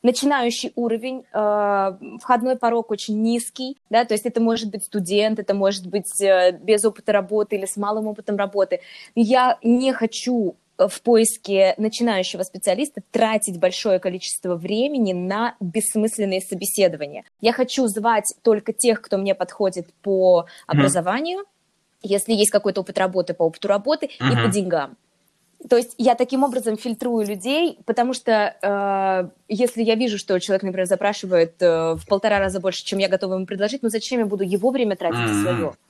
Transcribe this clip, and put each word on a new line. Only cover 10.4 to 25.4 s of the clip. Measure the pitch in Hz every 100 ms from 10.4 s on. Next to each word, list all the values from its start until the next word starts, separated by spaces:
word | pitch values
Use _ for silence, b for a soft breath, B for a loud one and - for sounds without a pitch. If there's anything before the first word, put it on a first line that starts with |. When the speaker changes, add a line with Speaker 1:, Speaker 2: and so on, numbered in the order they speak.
| 190 - _ -
Speaker 1:
э, | 202
в | -
поиске | - 226 226 - - 196 190 -
начинающего | 214 220 233 196 185 190
специалиста | 185 196 - 185 196 - -
тратить | 233 220 220 214 175
большое | 185 185 220 185
количество | 185 180 - - 185 175
времени | 180 208 269 285 208
на | 180 180 202 240 -
бессмысленные | 180 220 214 220 220 - 196 190
собеседования. | 190 185 202 - 185 165 147 147 - _
Я | 220
хочу | 240 247 - 240
звать | 202 226 220 220 -
только | 233 214 214
тех, | 220 247 220
кто | - 196
мне | 196 190
подходит | 180 - 196 180 170 _
по | 202 190 185 175 170 B -
Speaker 2:
Мгм. | 151
Speaker 1:
образованию, | 143 170 170 233 330 370 403 _ _ _ _ _
если | 208 202 214
есть | 220 202
какой-то | 208 202 190
опыт | 185 190
работы, | 190 185 - 175
по |
опыту | 165 165 196
работы | 202 214 311 277
и | -
по | 262
Speaker 2:
Мгм. | 233 226
Speaker 1:
деньгам. | 196 185 165 139 - _ _ _ _